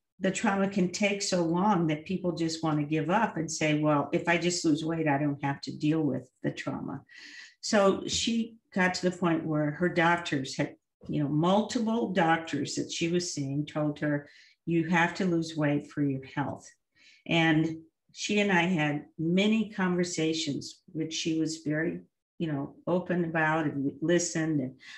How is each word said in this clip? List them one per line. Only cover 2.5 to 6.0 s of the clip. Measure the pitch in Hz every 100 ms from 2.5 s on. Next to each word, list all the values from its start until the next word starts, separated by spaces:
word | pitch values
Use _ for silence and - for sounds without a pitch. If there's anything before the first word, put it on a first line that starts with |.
| -
wanna | 160 151
give | 143 156 151
up | 202 220 170
and | 160
say, | - 156 151
"Well, | 151 147 139
if | 175 170
I | 170
just | 175 - 165
lose | 147
weight, | 160 165 156
I | 143
don't | 147 139
have | 139 143
to | - 131
deal | 151 160